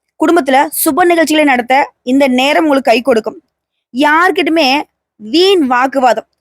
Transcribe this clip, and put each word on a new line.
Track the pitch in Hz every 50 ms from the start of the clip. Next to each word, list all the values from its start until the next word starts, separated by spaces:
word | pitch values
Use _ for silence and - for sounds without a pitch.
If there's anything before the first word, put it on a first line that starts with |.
| _ _ _ -
குடும்பத்துல | 311 339 339 349 277 277 262 269 294 320 -
சுப | - - 320 277 302 359
நிகழ்ச்சிகளை | 349 339 330 320 277 311 311 302
நடத்த | 285 254 247 240 - 262 277 285 - - _ -
இந்த | 247 254 277 285 269
நேரம் | 247 254 262 277 302 349 330
உங்களுக்கு | 302 277 269 247 254
கை | 226 247
கொடுக்கும். | 240 277 247 220 220 - - - - _ _ _ _ _ _ _ _ _ -
யார்கிட்டயுமே | 247 294 294 302 320 349 381 294 370 320 320 320 330 302 254 262 294 - _ _ _ _ _ _ -
வீண் | 208 214 233 320 370 392 403 359 285
வாக்குவாதம், | 247 254 240 262 277 247 269 254 247 214 220 - _ _ _